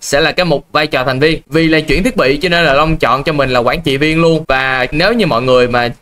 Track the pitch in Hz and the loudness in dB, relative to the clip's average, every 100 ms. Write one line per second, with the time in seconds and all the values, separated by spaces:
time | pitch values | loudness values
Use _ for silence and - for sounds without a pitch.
0 | - 143 156 139 180 139 - 147 156 139 | -4 0 0 0 -2 -2 -2 -4 -2 -2
1 | 127 131 151 156 - 151 165 156 156 135 | -2 0 0 0 -2 0 2 2 0 0
2 | 220 202 135 147 180 170 165 139 160 156 | 0 0 0 0 0 0 2 2 2 0
3 | 127 131 143 147 131 123 120 156 160 135 | 0 0 -2 -2 0 0 0 -2 -2 0
4 | 156 160 165 160 160 131 135 131 127 151 | 0 2 2 0 0 -2 -2 -2 -2 0
5 | 185 240 180 117 127 127 123 123 120 - | 0 0 0 0 2 2 2 0 -2 -6